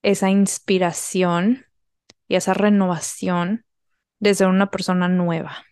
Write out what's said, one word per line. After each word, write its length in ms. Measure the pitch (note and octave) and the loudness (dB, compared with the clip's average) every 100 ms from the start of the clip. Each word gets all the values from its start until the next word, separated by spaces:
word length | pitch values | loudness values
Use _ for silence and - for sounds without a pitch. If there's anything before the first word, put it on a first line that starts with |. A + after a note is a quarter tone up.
esa 280 | G#3 G3 F#3+ | 0 0 2
inspiración 1400 | G3 G3 - - F#3 F3+ - - F#3 F3+ E3+ F#3+ C4 _ _ _ _ _ _ _ | 2 2 -2 -2 0 0 -4 -6 -2 0 2 0 -2 _ _ _ _ _ _ _
y 80 | F#3 | -2
esa 180 | F#3+ | 0
renovación 1080 | F#3+ G#3 G3+ F#3 E3+ - - F#3 F3 F3 A3+ _ _ _ _ _ _ | 0 2 4 2 -2 -6 -8 -4 -2 -2 -4 _ _ _ _ _ _
de 140 | G#3 | 0
ser 140 | G3 F#3+ | 2 2
una 220 | F#3 G3 | 2 0
persona 380 | F#3+ F#3 F3+ F3+ | -2 -2 0 0
nueva. 560 | F3+ F3 E3 D3+ - - | 0 0 -2 -6 -14 -20